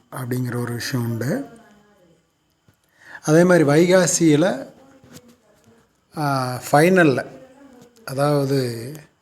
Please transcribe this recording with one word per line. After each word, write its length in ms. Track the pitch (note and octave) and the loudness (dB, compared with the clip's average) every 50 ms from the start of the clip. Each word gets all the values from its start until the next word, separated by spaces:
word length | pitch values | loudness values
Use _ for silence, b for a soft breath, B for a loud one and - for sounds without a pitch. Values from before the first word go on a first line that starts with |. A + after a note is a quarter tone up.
| _ _ - | _ _ -14
அப்படிங்கிற 480 | - C3 A#2+ B2 B2+ B2+ A#2+ A#2 A#2+ | -12 -10 -8 -8 -8 -8 -8 -8 -8
ஒரு 120 | A#2+ A#2+ A#2+ | -8 -8 -8
விஷயம் 380 | A#2 A2+ - - B2+ A#2 A#2 | -10 -10 -8 -6 -6 -6 -6
உண்டு. 360 | A#2 A2 A#2 C3 F#3 C4+ C#4 - - - - _ _ _ _ _ _ _ _ _ _ _ _ _ _ _ _ _ _ _ _ _ _ _ _ B B B B B B B B | -6 -6 -6 -6 -6 -6 -8 -12 -18 -20 -20 _ _ _ _ _ _ _ _ _ _ _ _ _ _ _ _ _ _ _ _ _ _ _ _ B B B B B B B B
அதே 200 | - D3+ E3 F3+ | 2 4 4 4
மாதிரி 200 | F3+ F3+ E3+ D#3 | 6 4 4 4
வைகாசியில, 1000 | C#3 C#3+ D#3 F3 F3 F3+ F#3+ F3+ D#3+ - - E3+ D#3+ D3 C#3+ E3 G3 A#3+ C4 - - - _ _ _ - _ _ - - - _ _ _ _ _ _ _ _ _ _ _ _ _ _ _ _ _ _ - | 4 4 4 4 4 4 4 2 2 0 0 2 2 4 2 2 0 -2 -6 -10 -16 -20 _ _ _ -20 _ _ -20 -20 -20 _ _ _ _ _ _ _ _ _ _ _ _ _ _ _ _ _ _ -10
ஆ, 440 | D#3+ D3+ C#3+ C#3 C3 B2+ B2+ B2 A#2+ - - | -6 -4 -2 -2 -2 -4 -6 -8 -10 -4 0
ஃபைனல்ல, 640 | - C#3+ D#3+ F3+ F#3+ F#3 E3+ D3+ B2+ A#2+ - - - - - - _ - - - - - - - _ _ _ | 2 4 4 6 6 4 4 4 2 0 -2 -8 -12 -20 -20 -20 _ -20 -20 -20 -20 -20 -20 -20 _ _ _
அதாவது 840 | - C3+ C3 C#3+ D3 D3 C#3+ C#3 C3+ C#3 C3+ B2+ A#2+ A#2 A2+ A2+ C3 D3+ D3+ D3 _ _ _ | -10 -6 -2 -2 0 0 0 -2 -2 -2 -2 -4 -4 -8 -10 -12 -14 -16 -18 -20 _ _ _